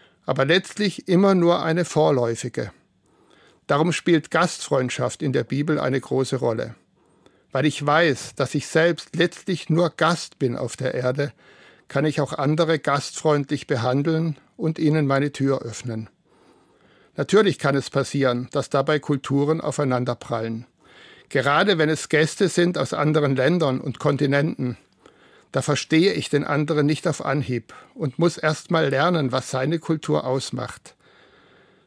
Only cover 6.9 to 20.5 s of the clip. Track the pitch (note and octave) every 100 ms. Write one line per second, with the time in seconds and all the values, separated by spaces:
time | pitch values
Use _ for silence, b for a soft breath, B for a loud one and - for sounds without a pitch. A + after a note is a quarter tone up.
6.9 | _ b b b b b C3+ D3 - D3
7.9 | D3+ F#3 - - - C3+ D3+ - D#3+ E3
8.9 | D#3+ - D#3+ E3+ - - F3 - D#3+ E3+
9.9 | - D#3+ E3+ - - B2+ - B2+ - B2+
10.9 | B2 B2+ C3 C#3+ b b b b b -
11.9 | C#3 D3+ C#3+ C#3 - C#3 D#3 D#3+ D#3+ -
12.9 | C#3+ - - D#3+ D3 C#3 C#3+ - C3 B2
13.9 | C3 D3 D#3+ E3 C#3+ _ - E3+ D#3+ D#3+
14.9 | D#3 C#3+ C3+ C#3+ - C3+ C3+ A#2+ G#2+ B2
15.9 | A2 A2 _ b b b b b b b
16.9 | b b - C#3+ G3 G#3 C#3+ D3 C#3 -
17.9 | C#3+ C3 C#3+ C3 A#2+ B2+ D3 - C#3 C#3
18.9 | D3+ - C#3 - C#3 C#3+ D#3+ - - C#3+
19.9 | B2+ B2 A#2+ - A#2 A2+